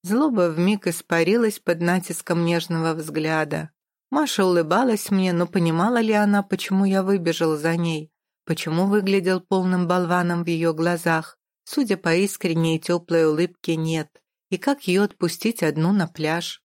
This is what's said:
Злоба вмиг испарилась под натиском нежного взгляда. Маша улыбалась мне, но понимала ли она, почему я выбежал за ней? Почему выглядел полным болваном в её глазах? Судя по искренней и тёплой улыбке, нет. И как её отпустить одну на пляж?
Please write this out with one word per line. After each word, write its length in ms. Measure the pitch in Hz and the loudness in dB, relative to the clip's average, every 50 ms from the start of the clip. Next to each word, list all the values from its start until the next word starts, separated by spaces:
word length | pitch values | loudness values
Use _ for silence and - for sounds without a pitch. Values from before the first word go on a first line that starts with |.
Злоба 460 | - 180 208 247 302 311 240 202 180 170 | -4 -2 0 0 2 2 2 2 0 0
вмиг 380 | 156 165 175 196 214 202 - | 2 0 2 2 0 0 -2
испарилась 720 | 185 165 - - _ 170 165 165 170 214 240 233 214 202 - | -4 -6 -6 -6 _ 0 0 2 2 2 2 2 0 -2 -4
под 220 | _ - 175 165 | _ -4 -2 0
натиском 640 | 170 175 185 185 175 - 170 - - - 170 170 170 | 0 0 0 0 -2 -6 -12 -12 -4 -2 -2 0 2
нежного 500 | 170 170 170 165 - 170 165 160 165 160 | 0 0 -2 -2 -2 -4 -2 -2 -2 -2
взгляда. 760 | 160 151 160 151 156 156 156 160 156 151 147 151 156 160 156 _ _ _ _ _ _ _ _ | -4 -6 -6 -6 -4 -2 0 0 -2 -2 -2 -4 -6 -8 -10 _ _ _ _ _ _ _ _
Маша 340 | 262 294 - 262 - - 190 | -2 -2 -2 0 0 0 2
улыбалась 640 | 185 180 170 160 151 175 214 262 247 220 202 - - | 2 2 2 2 2 0 2 2 2 0 -2 -2 0
мне, 220 | 202 190 185 185 | 0 0 2 2
но 140 | 175 170 175 | 2 0 -2
понимала 540 | 170 - 196 170 165 160 165 185 226 247 233 | 0 0 0 0 2 2 2 2 2 2 0
ли 120 | 226 220 | 2 2
она, 300 | 214 208 208 202 202 202 | 2 2 4 4 2 2
почему 420 | 196 _ 196 190 - - 190 190 196 | 0 _ -4 -4 -2 0 2 2 2
я 180 | 196 190 190 | 4 2 2
выбежал 540 | 185 190 202 190 165 165 160 - 170 160 156 | 2 2 0 0 0 -2 0 0 0 0 0
за 200 | 147 151 165 170 | 0 0 -2 0
ней? 360 | 170 170 170 160 151 156 _ _ _ _ _ _ _ _ | 0 0 -2 -2 -4 -6 _ _ _ _ _ _ _ _
Почему 400 | - 160 - - 160 156 170 190 | -6 -6 -4 -2 -2 0 0 2
выглядел 540 | 196 202 208 190 196 196 196 170 196 185 180 | 2 2 0 2 2 0 2 2 0 -2 -2
полным 460 | 180 _ 196 190 180 185 185 180 180 | 0 _ 0 0 2 0 0 0 0
болваном 580 | 165 180 180 180 165 180 180 175 175 175 170 170 | 0 0 0 2 0 0 0 0 0 -2 -2 -2
в 20 | |
её 260 | 175 170 160 165 165 | -2 -2 0 0 0
глазах? 640 | 156 156 165 175 175 170 170 170 165 160 156 - - _ _ _ _ _ _ | 0 0 0 0 0 0 0 0 0 0 -2 -8 -18 _ _ _ _ _ _
Судя 320 | - - 302 269 208 196 | -6 -2 -2 0 0 -2
по 180 | 185 - 175 165 | -2 0 0 2
искренней 600 | 180 202 196 - - - 180 165 165 165 165 160 | 2 2 0 -2 -4 -4 -2 0 0 0 0 0
и 40 | 156 | -2
тёплой 460 | - - 175 170 170 - 165 165 160 | -2 -2 -2 -2 -2 0 2 2 4
улыбке, 500 | 156 151 151 180 175 - _ - - 165 | 4 2 0 -2 -2 -4 _ -4 -4 -2
нет. 320 | 160 160 160 165 160 151 _ _ _ _ _ _ _ _ _ | -2 -2 -2 -2 -4 -4 _ _ _ _ _ _ _ _ _
И 60 | 190 | -6
как 260 | 180 - 285 285 277 - 185 | -2 0 -2 -2 0 0 0
её 140 | 180 190 | 2 2
отпустить 600 | 208 202 - _ 180 170 - - - 220 233 - | 2 0 -2 _ -4 -4 -4 -2 -4 -4 -2 0
одну 300 | 170 156 147 156 160 175 | -2 0 0 0 0 2
на 140 | 202 202 165 | 2 0 0
пляж? 560 | 160 _ - 156 151 160 170 170 - - _ _ | -2 _ -4 -2 -2 -2 -4 -6 -8 -14 _ _